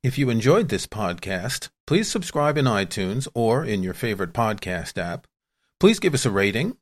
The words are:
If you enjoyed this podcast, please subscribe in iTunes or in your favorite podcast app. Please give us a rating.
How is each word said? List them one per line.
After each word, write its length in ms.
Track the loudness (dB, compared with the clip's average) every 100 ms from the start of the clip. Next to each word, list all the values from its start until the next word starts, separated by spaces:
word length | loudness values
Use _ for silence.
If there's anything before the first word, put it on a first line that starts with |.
If 140 | -2 0
you 120 | 2
enjoyed 380 | 4 4 4 4
this 180 | -2 -4
podcast, 840 | -6 -6 -6 -6 -6 -4 -8 -10 _ 0
please 200 | 0 0
subscribe 480 | -4 -4 0 0 2
in 100 | 2
iTunes 600 | 2 0 -2 -2 -2 -4
or 300 | -2 2 2
in 180 | 0 -2
your 120 | -2
favorite 380 | -4 -4 -2 -4
podcast 640 | 0 0 -2 -6 -6 -6 -6
app. 300 | -6 -8 _ _ _ _ _ _
Please 180 | 4 4
give 160 | 2
us 100 | 0
a 60 | 0
rating. 460 | 2 2 0 -4 -6